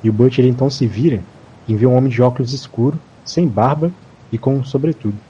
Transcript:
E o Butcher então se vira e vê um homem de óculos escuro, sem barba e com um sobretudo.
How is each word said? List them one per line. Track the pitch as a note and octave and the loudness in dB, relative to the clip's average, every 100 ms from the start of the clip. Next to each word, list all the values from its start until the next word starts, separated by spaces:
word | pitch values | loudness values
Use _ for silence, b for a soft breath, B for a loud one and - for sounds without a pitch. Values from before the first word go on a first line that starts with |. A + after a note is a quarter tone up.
E | A2+ | 0
o | |
Butcher | G#2+ B2+ B2 B2+ | 2 2 4 2
então | B2+ C3+ | 2 -2
se | C3 A#2+ | 0 -4
vira | G2 D#3 G#2+ - - - - - | 0 0 0 -8 -20 -20 -18 -4
e | A2 | 2
vê | B2 | 4
um | |
homem | B2+ C3+ | 4 2
de | A#2 | 2
óculos | B2+ B2 B2 | 0 2 -6
escuro, | C3+ - - B2 D#3 - _ | -6 -12 -2 -2 -2 -12 _
sem | - - E3+ | -8 -2 0
barba | G#2 A#2 D3+ E3 F3+ - - - | 2 0 0 -2 -6 -20 -20 -10
e | A#2+ | -4
com | - | -2
um | C#3 | -2
sobretudo. | C3 C#3 D3+ D#3 G#2+ G#2 | -2 -2 -2 -4 -6 -8